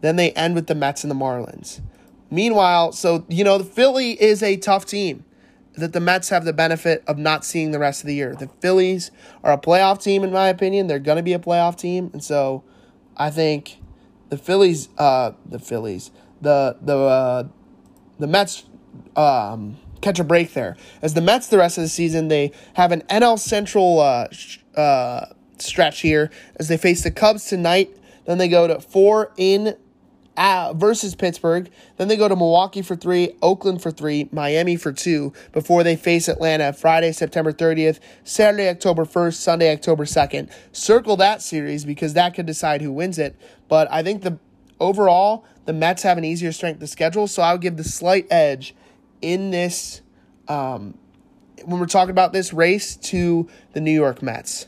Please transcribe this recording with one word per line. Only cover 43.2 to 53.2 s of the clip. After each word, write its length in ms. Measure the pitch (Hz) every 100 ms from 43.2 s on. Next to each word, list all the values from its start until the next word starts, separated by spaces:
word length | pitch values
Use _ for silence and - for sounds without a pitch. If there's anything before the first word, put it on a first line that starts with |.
| 143 - - _ _
But 240 | 156 156
I 100 | 156
think 200 | 165 208
the, 160 | 185 165 _ _ _ _
overall, 640 | 175 196 196 175 202 220 _ _ -
the 60 |
Mets 300 | 160 160 180
have 160 | 196 175
an 60 |
easier 260 | 160 170 170
strength 320 | 165 175 156
of 60 | 147
schedule, 400 | - 165 185 208
so 120 | -
I 120 | 170
would 100 | 180
give 140 | 175 165
the 80 |
slight 420 | 156 - 170 190 180
edge 440 | 170 151 135 131 _ _ _ _ _
in 320 | 160 180 196
this, 500 | 180 175 175 - - _ _ _ _ -
um, 500 | 147 131 120 101 - _ _ _ _ _ -
when 140 | 170 180
we're 80 | 175
talking 240 | 196 185
about 220 | 185 180
this 200 | 190 185
race 440 | 160 165 202 - -
to 520 | - 180